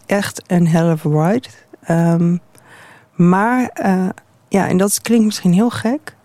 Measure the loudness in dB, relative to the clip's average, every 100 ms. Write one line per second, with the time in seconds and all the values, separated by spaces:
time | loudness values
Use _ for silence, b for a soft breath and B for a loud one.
0 | -4 -4 -4 -10 -4 0 2 2 2 0
1 | 0 0 0 -2 -6 -18 _ -16 -4 0
2 | 2 2 0 -2 -8 B B B B B
3 | B 0 2 4 2 0 -2 -2 -2 0
4 | -2 -8 _ _ _ -2 0 0 0 -2
5 | 0 0 2 0 0 2 0 -2 -4 -4
6 | -8 -20